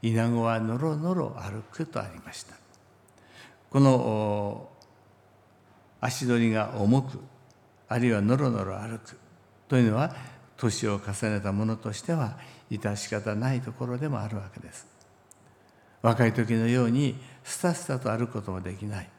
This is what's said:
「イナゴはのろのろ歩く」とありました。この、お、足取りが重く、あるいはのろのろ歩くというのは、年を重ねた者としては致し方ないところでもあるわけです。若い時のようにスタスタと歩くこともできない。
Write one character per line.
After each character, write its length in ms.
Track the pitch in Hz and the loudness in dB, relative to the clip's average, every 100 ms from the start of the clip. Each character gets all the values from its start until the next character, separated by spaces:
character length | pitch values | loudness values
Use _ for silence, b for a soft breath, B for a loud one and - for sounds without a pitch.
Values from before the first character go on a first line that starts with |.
「イ 100 | 117 | 2
ナ 180 | 113 117 | 2 2
ゴ 120 | 117 | 2
は 180 | 113 113 | 0 0
の 180 | 110 117 | -2 -2
ろ 180 | 160 151 | -2 -2
の 180 | 165 | -2
ろ 160 | 185 131 - | -2 -2 -6
歩 240 | 95 107 | -10 -10
く」 220 | - - 160 | -12 -10 -6
と 140 | - | -6
あ 80 | 98 | -8
り 80 | - | -12
ま 120 | - | -16
し 120 | - | -16
た。 100 | - - _ - _ _ _ _ B B B B _ | -18 -20 _ -20 _ _ _ _ B B B B _
こ 100 | 139 | 6
の、 140 | 139 127 | 8 8
お、 760 | 120 110 107 104 101 107 - - - _ _ _ _ _ _ _ _ - _ _ | 4 0 0 -2 -4 -8 -14 -20 -20 _ _ _ _ _ _ _ _ -20 _ _
足 260 | 120 - 127 | -4 -2 2
取 200 | 120 117 | 4 4
り 40 | |
が 220 | 110 104 104 | 2 0 2
重 260 | 101 131 | 6 6
く、 160 | 131 - - - - _ _ _ _ | 4 -8 -14 -20 -20 _ _ _ _
あ 100 | 117 | 0
る 80 | 120 | 2
い 60 | |
は 100 | 107 | 4
の 140 | 104 131 | 4 4
ろ 140 | 139 | 2
の 140 | 113 | 0
ろ 140 | 95 98 | -4 -6
歩 200 | 110 113 | -8 -12
く 200 | - - - - _ _ _ | -14 -20 -20 -20 _ _ _
と 80 | 135 | 4
い 100 | 117 | 4
う 40 | |
の 60 | 110 | 4
は、 180 | 156 B B B B - | 0 B B B B -2
年 320 | 120 - 110 | -2 0 -2
を 60 | |
重 360 | 101 101 98 110 | -2 -4 -4 -2
ね 100 | 104 | -2
た 120 | 101 | -2
者 240 | 98 110 110 | 0 -2 -2
と 160 | 107 | -6
し 100 | 101 | -8
て 100 | - | -2
は 260 | 165 117 - B B B | -2 -2 -6 B B B
致 260 | 131 104 101 | -6 -4 -4
し 120 | - | -4
方 260 | 110 107 | -4 -2
な 200 | 104 127 | -2 -2
い 60 | 127 | -2
と 120 | 127 | -4
こ 140 | 127 123 | -8 -6
ろ 120 | 123 | -4
で 100 | 151 | -4
も 120 | 123 | -4
あ 80 | 104 | -4
る 80 | 104 | -6
わ 140 | 98 | -8
け 80 | - | -14
で 120 | - | -18
す。 140 | - - _ - _ _ - - b b b b b | -18 -20 _ -20 _ _ -20 -20 b b b b b
若 240 | 113 113 117 | 2 6 4
い 60 | |
時 220 | 110 110 | 4 0
の 140 | 113 113 | 2 2
よ 160 | 123 | 2
う 60 | 120 | 4
に 280 | 123 143 - B B | 2 0 -2 B B
ス 140 | - - | -12 -2
タ 120 | 180 | -2
ス 120 | 165 - | -2 -4
タ 120 | 131 | -4
と 120 | 127 | -2
歩 160 | 113 117 | -2 -2
く 60 | |
こ 80 | 110 | -4
と 100 | 98 | -6
も 80 | 92 | -8
で 140 | 92 | -8
き 120 | 95 107 | -8 -8
な 160 | 101 | -8
い。 60 | 87 | -10